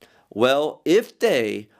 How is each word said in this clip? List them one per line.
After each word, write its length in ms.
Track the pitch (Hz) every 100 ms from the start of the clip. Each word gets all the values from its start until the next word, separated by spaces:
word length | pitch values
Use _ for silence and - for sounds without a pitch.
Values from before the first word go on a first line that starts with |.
| _ _ -
Well, 520 | 101 123 139 151 - -
if 320 | 196 240 -
they 500 | 233 147 110 104 110